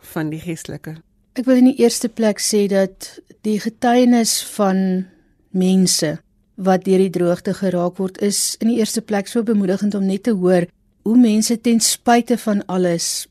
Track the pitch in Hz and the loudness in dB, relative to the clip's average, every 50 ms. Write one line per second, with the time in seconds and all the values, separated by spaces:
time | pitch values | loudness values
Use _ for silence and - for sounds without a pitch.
0 | _ - - 175 156 156 156 160 165 175 165 160 - - - 151 - 160 156 160 | _ -12 -8 -6 -6 -6 -6 -8 -8 -10 -10 -10 -10 -14 -14 -14 -14 -16 -18 -18
1 | - _ _ _ _ _ - - 233 262 262 254 247 254 269 - 233 233 233 - | -20 _ _ _ _ _ -10 -6 0 2 4 6 6 4 4 4 2 2 2 0
2 | - 233 - - 226 214 202 - - - - 208 202 196 196 190 190 185 190 - | -6 -6 -4 -2 -2 -2 -2 -2 -4 -2 0 0 0 2 2 0 0 0 -4 -10
3 | - - - - - _ - _ - 214 214 202 - 233 220 - - 247 240 247 | -20 -20 -20 -20 -20 _ -20 _ -6 -4 -4 -2 -4 -6 -8 -2 0 2 4 4
4 | 254 247 240 240 226 214 - - - - - - 208 190 190 190 190 190 185 180 | 4 4 4 4 2 0 -2 -4 -6 -8 -4 -2 0 0 2 0 0 0 -2 -2
5 | 185 - _ _ _ _ _ _ _ _ - 185 185 185 185 190 185 180 - - | -4 -8 _ _ _ _ _ _ _ _ -2 0 2 2 4 4 4 2 2 -2
6 | - 151 156 160 _ _ _ _ _ _ _ - 185 190 185 185 185 190 190 185 | -2 -4 -4 -6 _ _ _ _ _ _ _ -6 0 0 0 0 2 2 2 2
7 | 190 196 165 180 175 175 175 175 - 208 185 - 202 190 180 175 175 180 180 - | 2 2 0 -2 0 0 -2 -2 -2 -6 -6 -4 -4 -4 -2 -2 -4 -4 -4 -4
8 | 190 185 185 - - 208 196 - - - - - - 226 240 226 214 - - 226 | -8 -8 -6 -4 -4 -4 -2 -4 -4 -6 -6 -4 -2 -2 0 0 -2 -2 -4 -6
9 | 214 - 214 202 196 - - 240 220 220 226 202 196 180 190 196 202 208 202 202 | -6 -4 -4 -4 -4 -4 -4 -4 -2 0 0 0 0 0 -2 -2 -2 -2 -2 -2
10 | 196 190 190 190 - 247 220 185 180 180 185 175 175 170 _ _ _ _ _ _ | -2 -2 -2 -2 -2 -2 -2 0 2 2 2 2 2 -2 _ _ _ _ _ _
11 | - 202 226 247 247 226 214 220 220 - 240 226 - 240 233 226 - - - - | -4 2 4 4 4 4 4 2 0 0 -2 -2 0 2 2 2 2 0 -2 -2
12 | - - 233 240 240 - 240 214 - 226 208 202 - - 180 185 185 175 170 165 | 0 2 2 2 2 0 -2 -2 -2 -2 -2 -2 -2 -4 -2 0 0 0 0 -2
13 | - - - - - - | -4 -6 -8 -8 -10 -14